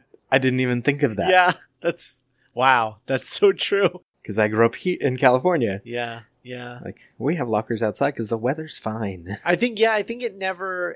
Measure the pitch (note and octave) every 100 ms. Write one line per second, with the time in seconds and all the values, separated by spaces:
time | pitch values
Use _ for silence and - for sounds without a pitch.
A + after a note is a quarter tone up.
0 | _ _ _ C3+ B2+ B2+ B2+ B2 C3 C#3
1 | C3+ G2+ F#3 F#3 F3 - _ _ E3+ -
2 | - - _ _ _ A#2+ C3 B2 A2 G#2+
3 | - C3 - - G3+ F3 - G3 G3 -
4 | _ _ - G2+ G#2+ G#2+ A#2 - F3+ -
5 | C3+ B2+ C3+ B2+ F3 E3 A2 G2 A#2 A#2+
6 | A#2 A#2 - _ B2 B2 B2 B2 - -
7 | - - B2+ E3+ A#2+ G#2+ - A2 A2 -
8 | C#3+ - G#2+ A2+ B2 D3+ D#3 - A2+ A2
9 | G#2 F2+ E2+ G2+ - F3 B3 G#3+ A3 G#3+
10 | G3+ A#3+ A#3+ F#3+ F#3+ F3+ F#3+ F#3 F3